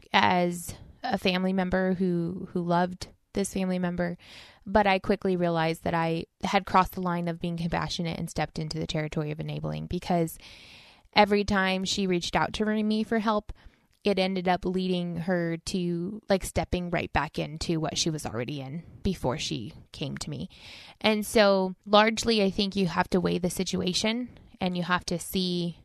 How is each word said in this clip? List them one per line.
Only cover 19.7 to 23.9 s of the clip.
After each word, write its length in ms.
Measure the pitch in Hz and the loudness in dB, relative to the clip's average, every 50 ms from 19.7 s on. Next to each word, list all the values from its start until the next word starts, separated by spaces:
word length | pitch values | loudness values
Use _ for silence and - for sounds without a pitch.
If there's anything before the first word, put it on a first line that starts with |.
| - - - _ - | -14 -16 -20 _ -12
came 240 | - 156 139 135 - | -10 -8 -8 -8 -8
to 120 | - 175 | -8 -10
me. 180 | 147 127 175 - - - - - - - - - - _ | -8 -8 -10 -12 -12 -18 -20 -20 -20 -20 -20 -20 -18 _
And 240 | - 208 220 214 208 | 0 0 0 0 -2
so 480 | - - 233 208 202 196 190 190 185 185 - _ | 2 4 6 6 6 6 4 2 0 -4 -8 _
largely, 560 | 208 208 208 214 220 220 220 - 226 226 214 196 | 4 6 6 6 6 4 0 0 2 2 4 4
I 80 | 190 | 2
think 260 | 180 - 202 196 185 | 2 0 -2 -2 0
you 100 | 196 190 | 0 0
have 220 | 170 165 185 180 - | 0 2 0 0 2
to 100 | - 185 | 2 2
weigh 180 | 175 175 175 175 | 2 2 0 0
the 120 | 175 175 | 0 -2
situation 800 | - - 190 - - 180 180 185 | -2 -2 -4 -2 -2 -2 -2 -2